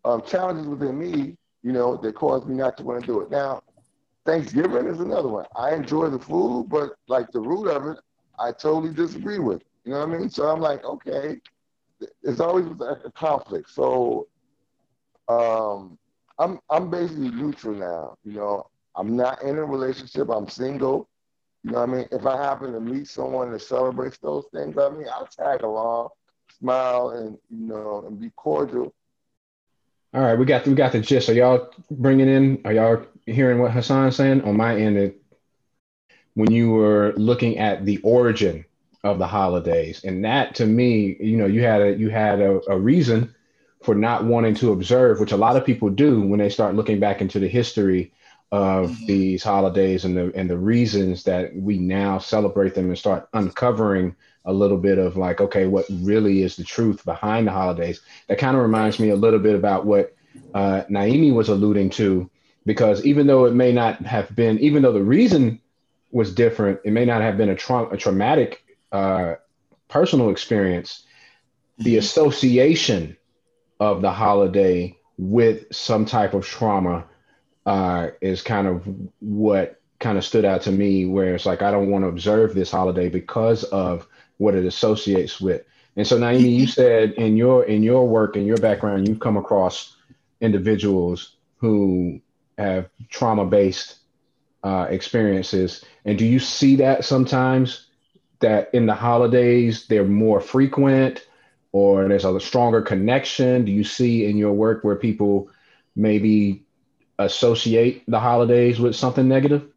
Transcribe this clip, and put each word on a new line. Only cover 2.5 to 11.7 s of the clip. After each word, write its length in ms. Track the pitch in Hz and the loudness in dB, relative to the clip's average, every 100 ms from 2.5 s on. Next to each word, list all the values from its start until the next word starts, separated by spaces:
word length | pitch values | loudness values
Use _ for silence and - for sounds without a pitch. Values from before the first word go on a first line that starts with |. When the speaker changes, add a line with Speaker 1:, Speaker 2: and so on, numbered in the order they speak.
Speaker 1:
not 200 | 131 131 - | -6 -6 -6
to 60 | |
wanna 180 | 123 120 | -10 -10
do 160 | 120 110 | -6 -6
it. 80 | - | -4
Now, 320 | 143 139 127 _ _ _ _ _ _ | -6 -6 -10 _ _ _ _ _ _
Thanksgiving 640 | - 160 113 117 185 240 175 | -4 -4 -2 -2 -2 -2 -6
is 120 | 170 | -8
another 280 | 180 180 139 | -6 -4 -4
one. 160 | 104 - | -8 -10
I 180 | - 131 | -8 -4
enjoy 360 | 160 131 151 160 | -4 -4 -4 -4
the 100 | 131 | -6
food, 480 | - 165 196 247 - | -6 -2 -2 -4 -4
but, 260 | 147 143 - _ | -4 -6 -12 _
like, 240 | 127 117 | -4 -4
the 80 | 120 | -8
root 280 | 113 185 202 | -6 -4 -4
of 200 | 143 143 | -6 -8
it, 100 | 156 _ _ _ - | -14 _ _ _ -10
I 120 | 120 | -10
totally 420 | 117 156 160 160 | -6 -4 -2 -4
disagree 460 | 156 170 - 202 202 | -6 -6 -6 -10 -6
with. 220 | 131 92 _ _ | -4 -6 _ _
You 80 | 120 | -10
know 60 | 139 | -8
what 40 | 151 | -6
I 40 | 165 | -8
mean? 100 | 190 | -8
So 180 | - 147 | -4 -4
I'm 140 | 160 | -2
like, 220 | 160 139 | -4 -6
"Okay, 560 | 127 - - 143 147 - _ _ _ | -10 -12 -10 -8 -8 -12 _ _ _